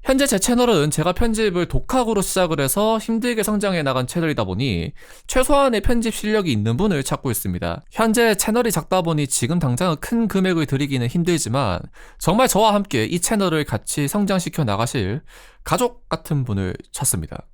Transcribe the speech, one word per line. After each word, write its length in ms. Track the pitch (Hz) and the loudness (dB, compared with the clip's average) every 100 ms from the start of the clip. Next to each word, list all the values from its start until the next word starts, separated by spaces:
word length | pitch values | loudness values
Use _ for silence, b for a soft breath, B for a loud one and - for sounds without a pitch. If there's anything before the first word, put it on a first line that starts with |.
현재 220 | - 269 277 | 0 2 2
제 140 | 196 | 2
채널은 500 | 214 240 247 190 151 | 2 2 4 4 2
제가 240 | 156 160 | 2 0
편집을 540 | 180 233 220 214 175 175 | 2 0 2 0 0 0
독학으로 560 | 220 - 262 226 208 | -2 0 0 2 0
시작을 360 | 180 190 175 156 | 0 0 0 0
해서 380 | 135 196 214 220 | 0 2 2 0
힘들게 460 | 214 226 247 226 | -2 -2 -2 -2
성장해 400 | 208 208 202 175 | 0 0 0 0
나간 240 | 139 131 127 | 0 -2 -2
채널이다 380 | 175 165 139 95 | -2 -2 -2 -2
보니 480 | 92 135 87 78 - B B - | -2 -2 -2 -4 -10 B B -2
최소한의 540 | 262 262 285 269 220 | 0 4 4 4 2
편집 340 | 202 240 226 - | 2 2 0 -2
실력이 360 | 208 214 180 | -2 0 0
있는 240 | 110 104 120 | 0 0 0
분을 280 | 208 156 | 2 0
찾고 260 | 131 - 135 | -2 -4 -4
있습니다. 540 | 110 98 90 - 85 - | -4 -4 -4 -4 -6 -10
현재 420 | - 226 220 233 | -2 0 4 2
채널이 380 | 208 - 226 240 | 2 0 0 0
작다 320 | 170 - 185 | -2 0 0
보니 240 | 170 151 143 | 0 0 0
지금 320 | - 123 170 | -2 0 0
당장은 380 | 147 123 180 156 | 0 0 0 -2
큰 260 | - 233 220 | -2 -2 0
금액을 380 | 190 190 165 147 | 0 2 0 0
들이기는 400 | 135 143 135 120 | -2 0 0 0
힘들지만 760 | 165 170 170 117 127 120 87 - B B B | 0 2 0 0 0 0 -2 -6 B B B
정말 300 | - 202 262 | 0 2 4
저와 260 | 185 220 | 4 4
함께 320 | 202 202 120 110 | 2 0 0 0
이 140 | 170 | 0
채널을 440 | - 214 190 160 | 0 0 2 0
같이 440 | 147 - - - 139 | -2 -4 -4 -4 -2
성장시켜 560 | 208 196 190 170 - | 0 0 0 -2 -2
나가실 580 | 127 98 120 131 95 123 - B B B | -2 0 0 -2 -2 -4 -8 B B B
가족 460 | - 165 247 - - | -4 0 0 -4 -8
같은 360 | 165 - 147 123 | -8 -4 -4 -2
분을 280 | 98 92 - - | -2 -2 -6 -12
찾습니다. 560 | - 131 92 78 - - | -6 -4 -4 -6 -12 -16